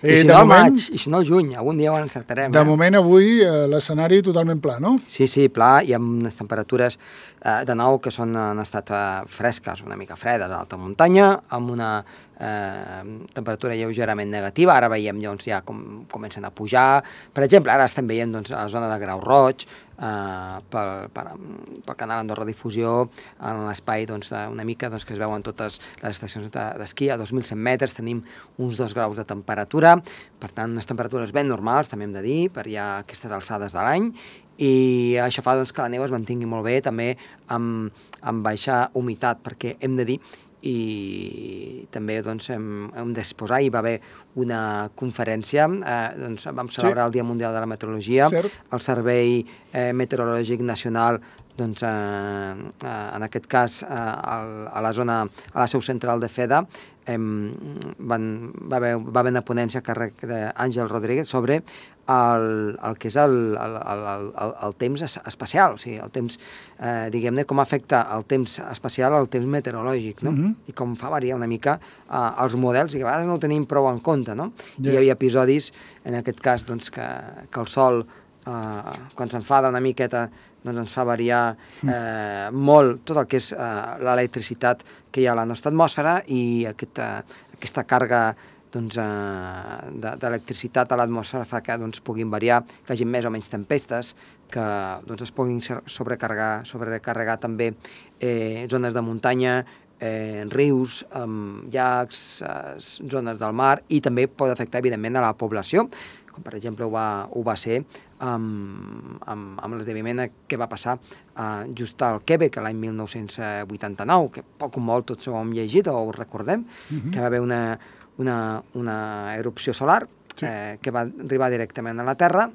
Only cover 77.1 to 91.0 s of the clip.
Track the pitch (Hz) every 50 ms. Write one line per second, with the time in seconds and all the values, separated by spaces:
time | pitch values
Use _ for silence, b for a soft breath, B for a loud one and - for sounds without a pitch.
77.1 | - - - - - - - - - 123 117 107 - 135 135 127 123 117 113 b
78.1 | b b b b _ _ - 127 123 117 110 110 107 104 104 - - - 127 131
79.1 | - - 123 117 120 120 104 - 143 135 131 131 123 127 127 131 123 - 131 120
80.1 | 127 120 117 117 b b b b b _ _ 120 120 117 117 104 - 131 127 120
81.1 | 120 113 117 117 120 120 120 117 110 b b b b b b 139 123 120 117 113
82.1 | 113 110 107 104 101 101 101 104 117 135 139 143 147 151 143 127 120 - - -
83.1 | 160 151 127 - - 131 120 - - - 131 117 110 104 110 120 120 - 131 123
84.1 | 123 123 123 123 - 123 110 - 120 117 - 123 123 123 - b b b b _
85.1 | - 135 131 123 117 113 113 113 117 117 - 147 151 160 165 147 - - 147 156
86.1 | 170 185 - - 139 127 123 120 120 120 117 110 110 - - - _ - 117 113
87.1 | 104 107 - b b b b b b - - 123 - - 123 - 135 127 127 110
88.1 | 123 120 113 110 110 b b b b b b _ - 120 117 110 - 120 110 107
89.1 | 104 104 101 101 98 92 92 92 92 92 90 - - 57 67 69 73 120 110 110
90.1 | 113 131 127 120 117 113 - - 120 - - 120 - 131 123 - 131 120